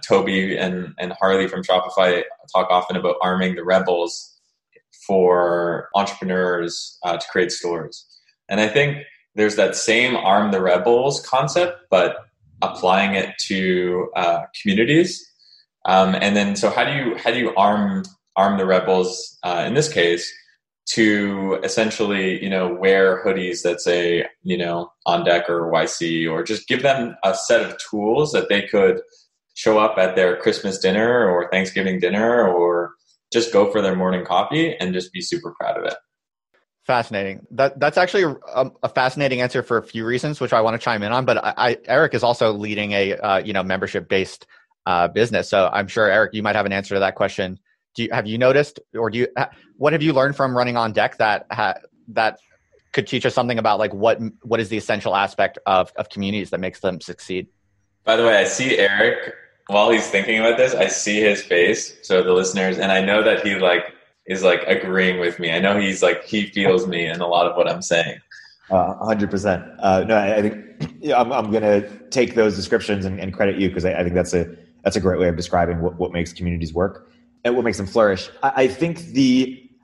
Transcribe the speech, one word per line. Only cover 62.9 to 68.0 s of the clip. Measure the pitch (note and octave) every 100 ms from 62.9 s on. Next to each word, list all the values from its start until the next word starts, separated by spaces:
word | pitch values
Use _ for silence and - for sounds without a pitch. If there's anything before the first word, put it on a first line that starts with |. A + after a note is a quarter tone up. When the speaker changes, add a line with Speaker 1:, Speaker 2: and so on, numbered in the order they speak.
Speaker 1:
I | F#2+
know | F#2+ G#2+
that | A2 F#2+ G2+
he, | F#2+
like, | F2+ F2 - - _ _ -
is, | F#2+
like, | F#2 E2+ -
agreeing | F#2+ F#2+ F#2+ F#2 F2+
with | F2 -
me. | E2+
I | E2+
know | G2 G2+
he's, | G2 F#2
like, | F2+ -
he | - G#2+ G2
feels | G2+ G2 F#2 F#2
me | E2+ E2
in | E2+
a | F2
lot | F2 F2
of | F2
what | F2
I'm | F2+
saying. | - E2+